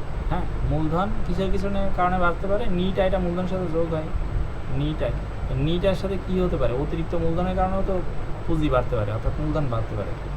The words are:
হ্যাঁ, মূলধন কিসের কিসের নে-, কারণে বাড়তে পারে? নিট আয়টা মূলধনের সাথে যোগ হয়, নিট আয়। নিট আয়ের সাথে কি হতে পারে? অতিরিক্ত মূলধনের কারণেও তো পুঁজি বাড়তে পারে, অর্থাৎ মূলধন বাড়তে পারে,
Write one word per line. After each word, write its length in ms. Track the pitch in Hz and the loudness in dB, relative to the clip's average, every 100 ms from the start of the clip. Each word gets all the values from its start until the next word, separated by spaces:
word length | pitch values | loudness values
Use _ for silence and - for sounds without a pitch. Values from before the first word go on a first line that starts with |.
| - - - | -2 -2 -2
হ্যাঁ, 160 | 185 - - 127 | 0 0 0 0
মূলধন 360 | 147 156 165 208 - - | 0 2 0 0 0 0
কিসের 240 | 180 190 | 0 2
কিসের 200 | 190 196 196 | 0 0 0
নে-, 180 | 196 180 | 2 2
কারণে 200 | 180 185 175 | 2 4 2
বাড়তে 200 | - 190 | 2 0
পারে? 120 | 202 226 180 | 2 2 2
নিট 160 | 185 190 | 2 2
আয়টা 200 | 190 185 175 | 2 2 0
মূলধনের 260 | 175 180 | 0 -2
সাথে 140 | 185 180 156 | -2 0 0
যোগ 120 | 165 160 | 0 -2
হয়, 120 | 151 - - - - - - 135 | -2 -2 0 0 -2 -2 -2 0
নিট 200 | 151 156 131 | 0 0 -2
আয়। 80 | - - - - 131 147 | -2 -4 -4 -2 0 0
নিট 180 | 175 190 | 2 2
আয়ের 140 | 185 | 0
সাথে 140 | 190 190 - | -2 -2 -2
কি 80 | 185 | 0
হতে 140 | 180 - | 0 2
পারে? 120 | - 123 | 2 0
অতিরিক্ত 300 | 147 165 165 175 | -2 -2 -2 0
মূলধনের 320 | 165 165 185 185 | 2 2 0 0
কারণেও 240 | 185 190 190 | 0 0 0
তো 60 | 185 - - - - - | 0 0 -2 -2 -2 0
পুঁজি 220 | 160 151 127 | 2 4 2
বাড়তে 180 | 117 120 | 2 -2
পারে, 100 | 104 107 | -2 -2
অর্থাৎ 160 | 110 147 | -2 -2
মূলধন 260 | 151 151 - | -2 0 0
বাড়তে 200 | 110 101 107 | 0 -2 -4
পারে, 120 | 101 104 - | -4 -6 -6